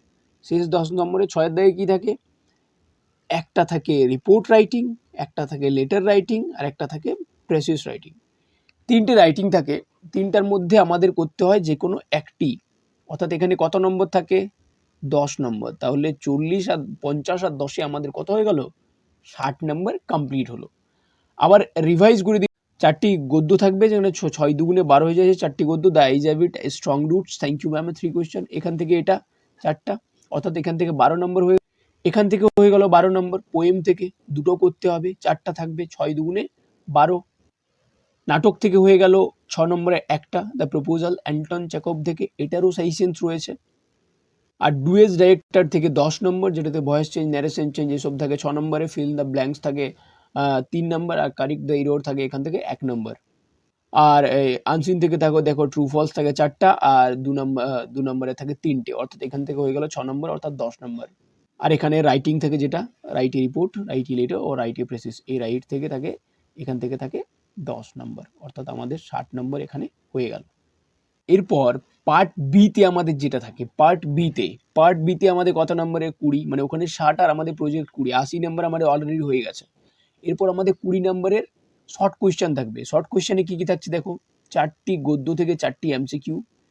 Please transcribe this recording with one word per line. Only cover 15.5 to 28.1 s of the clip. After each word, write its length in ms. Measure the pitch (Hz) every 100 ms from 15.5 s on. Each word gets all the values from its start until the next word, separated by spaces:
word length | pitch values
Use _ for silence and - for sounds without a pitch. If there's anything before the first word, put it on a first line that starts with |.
| 107 117
তাহলে 400 | - 127 135 151 143
চল্লিশ 480 | - 139 156 190 190
আর 80 | 170 135 147
পঞ্চাশ 420 | 143 147 139 180
আর 60 | 185
দশে 340 | 143 139 -
আমাদের 280 | 151 143 143
কত 200 | 139 156
হয়ে 140 | 208 214
গেল? 220 | 165 127 - _ _ _ _
ষাট 400 | _ - 135 139
নম্বর 340 | 160 151 190 370 -
কমপ্লিট 440 | 160 139 135 120
হলো। 160 | 120 - _ _ _ _ _ _ -
আবার 240 | 160 202 202 -
রিভাইজ 400 | 160 170 208 226
করে 160 | 190 214
দিই, 80 | 196 _ _ -
চারটি 380 | 156 156 214 185 139
গদ্য 300 | 156 156 185
থাকবে, 320 | 196 190 220
যেখানে 220 | 214 196
ছ-, 200 | 175 165
ছয় 200 | 139 147
দুগুণে 300 | 147 165 180
বারো 220 | 160 139 160
হয়ে 100 | 170
যায়, 180 | 185
চারটি 300 | 185 160 139
গদ্য, 260 | 151 165 180
"The 120 | 156
eye 340 | 135 139 151 151
of 60 |
it, 160 | 175 - 143
strong 360 | - - 143 151
roots, 320 | 180 185 -
thank 160 | 143 147
you 160 | 156
ma'am, 200 | 151 170
three 180 | 160 170